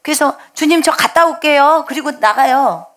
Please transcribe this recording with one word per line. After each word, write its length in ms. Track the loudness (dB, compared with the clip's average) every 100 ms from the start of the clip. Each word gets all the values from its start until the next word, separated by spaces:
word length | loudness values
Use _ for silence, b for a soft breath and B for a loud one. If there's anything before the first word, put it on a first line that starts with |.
그래서 360 | -6 -2 -2 -4 B
"주님, 280 | -4 0 2
저 100 | 0
갔다 340 | 0 0 2 0
올게요." 600 | 0 0 2 4 2 -2
그리고 240 | -8 -8
나가요. 720 | -2 -2 2 0 2 0 -4 -12